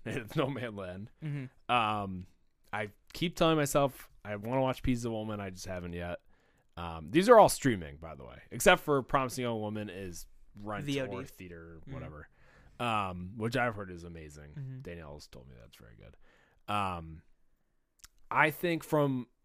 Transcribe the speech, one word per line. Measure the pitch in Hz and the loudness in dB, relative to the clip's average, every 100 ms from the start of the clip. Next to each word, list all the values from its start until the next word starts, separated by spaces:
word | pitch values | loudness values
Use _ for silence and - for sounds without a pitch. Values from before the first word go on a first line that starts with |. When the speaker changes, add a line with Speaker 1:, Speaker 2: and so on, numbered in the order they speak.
Speaker 1:
<laughs> | |
and | 120 139 | -6 -6
it's | 107 | -4
Nomadland. | 160 135 131 120 101 92 92 110 - | 0 0 -2 -6 -8 -8 -8 -12 -10
Speaker 2:
Mm-hmm. | 156 143 127 _ - | -8 -6 -8 _ 0
Speaker 1:
Um, | 120 107 107 98 92 90 _ _ _ - | 2 4 2 -2 -6 -10 _ _ _ -8
I | 104 104 - _ | -6 -6 -8 _
keep | - 170 - | -4 -4 4
telling | 165 156 | 4 6
myself | 143 147 139 - - - | 4 4 4 0 -20 -16
I | 101 | -8
wanna | 104 110 131 | -6 -2 2
watch | 131 123 | 2 0
Pieces | 131 123 | 0 0
of | 117 | 0
a | |
Woman, | 110 110 104 | -4 -4 -4
I | 98 | -6
just | 92 98 | -8 -8
haven't | 90 87 | -8 -6
yet. | 87 87 - - - _ _ _ - | -6 -6 -8 -10 -20 _ _ _ -10
Um, | 85 82 78 | -8 -8 0
these | 139 202 | 2 10
are | 233 | 12
all | 165 | 10
streaming, | - 139 101 73 71 | 8 2 0 -4 -12
by | 80 71 | -12 -12
the | |
way, | 62 - - | -14 -18 -12
except | - - 180 | 4 6 6
for | - 139 | 6 0
Promising | 120 139 131 127 | 2 0 0 -2
Young | 123 113 | -2 -2
Woman | 107 107 104 | -2 -4 -6
is | 90 95 85 - - - 104 | -8 -8 -10 -14 -20 -20 -14
rent | 104 - | -6 -6
Speaker 2:
V | 143 139 | -2 -4
O | 127 | -4
D. | |
Speaker 1:
or | 104 | -6
theater, | 135 - 90 85 82 80 | -10 -14 -14 -14 -16 -16
Speaker 2:
Mm-hmm. | 107 | -14
Speaker 1:
whatever, | 135 78 76 - _ - - - - | -12 -12 -14 -18 _ -20 -20 -20 -6
um, | 120 107 95 87 90 120 | -2 0 -2 -4 -8 -4
which | 120 123 | -2 0
I've | 123 104 | 0 -2
heard | 95 | -10
is | 87 | -12
amazing. | 85 82 78 76 73 147 | -12 -14 -14 -16 -16 -14
Speaker 2:
Mm-hmm. | 131 131 | -12 -12
Speaker 1:
Danielle's | 110 85 76 76 - | -12 -12 -12 -14 -16
told | 67 64 | -20 -20
me | 60 | -20
that's | 57 - | -20 -20
very | 57 53 | -20 -20
good. | 50 - - _ _ _ - | -20 -20 -20 _ _ _ -4
Um, | 104 98 87 80 80 - _ _ _ _ _ _ _ - _ - | -2 -2 -4 -8 -14 -18 _ _ _ _ _ _ _ -20 _ -4
I | 131 156 | 4 4
think | 147 175 160 | 4 0 0
from, | - 156 143 131 120 _ | 2 2 4 0 -6 _